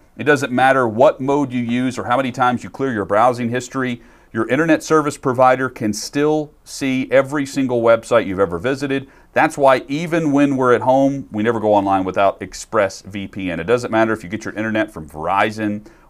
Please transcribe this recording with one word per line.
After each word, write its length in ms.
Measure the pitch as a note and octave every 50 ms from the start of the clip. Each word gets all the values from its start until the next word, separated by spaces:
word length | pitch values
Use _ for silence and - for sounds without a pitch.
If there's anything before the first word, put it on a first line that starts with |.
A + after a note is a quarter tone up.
| _ _ _
It 100 | - A#2
doesn't 260 | C#3+ D3 C3 C#3 B2+
matter 360 | B2 B2 B2+ C3+ C3+ C3+ B2+
what 320 | A2+ G#2 A2+ C3+ D3+ - -
mode 320 | C3 C#3 C#3+ D3 C#3+ B2+
you 120 | A#2+ B2 A#2+
use 340 | A#2 A#2+ B2 B2+ C3 A#2+
or 60 | A2+ F#2+
how 140 | A#2 B2
many 140 | C3 C3+ B2
times 320 | - C3 B2 B2 B2 A2 -
you 60 | G2
clear 240 | - - C3+ C3+ A#2+
your 120 | G#2 F#2+
browsing 440 | E2 G2+ G#2 A#2 B2+ B2 A#2+ A#2+ A#2
history. 540 | A#2+ B2+ B2 - - C3+ B2+ B2+ A#2+ A#2+ - - - _ _ _
Your 160 | - A2+ A2+ -
internet 340 | B2 D3 E3 D#3+ D#3 - -
service 340 | - D#3+ D#3 D3 D3 C#3
provider 500 | - - C3+ B2 B2+ B2+ B2+ B2+ B2+ C3
can 260 | B2+ B2+ - A#2 G#2+ G#2
still 580 | - - - - C#3+ D3 D3+ D#3 D#3 D3+ D3 _ _ _
see 460 | - - - C#3+ C3+ C3 C3 C3 -
every 380 | A#2+ C3+ C3+ C3 D3 D3+ C#3
single 340 | C3+ - C#3+ C3+ B2+ B2 A#2
website 460 | A2+ A2+ A#2 A2+ - - B2 A2+ G#2
you've 120 | F#2 F#2+ F#2
ever 200 | G2+ E2+ F2 E2+
visited. 480 | F2 B2+ C#3+ B2 C#3+ C#3 C3+ C3+ C3 - - _ _ _ -
That's 240 | A#2+ D3 D#3 -
why 240 | D3+ C#3 C3+ C3 B2+ -
even 440 | C3+ C#3 D#3 F3 E3 E3 E3 E3 D3
when 260 | C#3 C#3+ C#3+ C#3 C3+
we're 180 | B2+ C3 B2 A#2+
at 60 | G#2+
home, 460 | A#2 C3 C3 C#3 C#3 C#3 C#3 C#3 B2+ -
we 100 | G#2 G#2
never 180 | G#2+ A#2 A#2 A2
go 140 | G#2 G#2+ G#2
online 300 | G2+ G2 G2 F#2+ F#2+ F#2
without 360 | F#2 F#2 G#2 G2 G2 - -
ExpressVPN. 1200 | G2+ F#2 - - - - - A2 G2+ F#2+ - - - G2 F#2+ G#2 G2 F#2 - G#2 F#2+ F2+ E2+
It 60 | E2 E2+
doesn't 260 | F#2 A#2+ B2 A#2+ A2
matter 240 | A2 A2+ A2+ A2+ A2
if 100 | G#2+ -
you 60 | E2+
get 160 | G#2+ G#2+ -
your 80 | G2+ -
internet 380 | G2+ A2 A2 G#2+ G#2+ G#2+ -
from 180 | - E2 D#2 D2
Verizon 800 | - D2+ D#2 F2 F#2+ G2 G#2+ A2+ G#2 A2 G#2+ G#2 G#2 G#2 - - - _ _